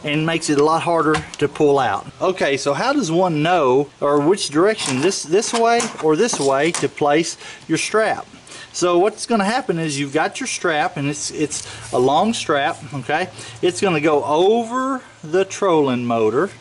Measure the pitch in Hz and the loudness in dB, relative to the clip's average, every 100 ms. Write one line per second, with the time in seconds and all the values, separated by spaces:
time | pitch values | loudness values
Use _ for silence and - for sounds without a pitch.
0 | 151 147 160 165 - 143 151 160 160 170 | -2 -2 0 -2 0 2 4 2 0 0
1 | 151 151 156 - 143 - 151 139 123 101 | 2 0 -2 -4 -4 2 2 4 2 -2
2 | - - 160 185 170 139 - 139 220 285 | -6 -4 -2 0 0 0 0 -2 0 0
3 | 190 165 185 156 156 180 139 127 143 - | 0 0 2 2 2 4 4 4 0 -2
4 | 143 143 143 202 - 143 190 220 - 127 | 0 2 2 2 0 2 2 2 -2 0
5 | 160 196 143 180 233 233 226 233 233 - | 0 -2 0 0 0 0 2 2 0 -2
6 | 156 156 233 - 139 135 156 170 139 - | 0 2 2 0 2 2 2 0 -4 0
7 | 147 147 170 - - - - 160 - 214 | 2 2 0 -6 -16 -20 -4 -4 0 0
8 | 220 139 - - - - - - 175 175 | 0 -2 -8 -20 -20 -20 -16 -2 2 4
9 | 196 - - 233 196 240 - 170 160 139 | 2 0 -2 0 0 -2 -2 -4 -2 -4
10 | 143 147 156 - 254 - 180 156 170 160 | -4 -2 -2 -4 -8 -4 -2 0 -2 -2
11 | 143 147 - 135 147 - - - - 123 | -4 -4 -8 -4 -4 -6 -12 -16 -6 0
12 | 127 147 208 226 - 147 143 139 151 143 | 2 4 2 -2 -2 0 0 -4 -10 -10
13 | 123 151 180 - - - 175 180 196 160 | -4 -2 -4 -10 -18 -2 -2 0 0 2
14 | 151 147 131 151 185 226 226 247 262 262 | 2 2 2 2 4 4 0 -4 -4 -4
15 | - - 156 175 190 - 202 160 143 123 | -8 -18 -4 -2 -2 -2 2 2 2 0
16 | 120 117 110 117 190 - | 0 2 2 2 -2 -4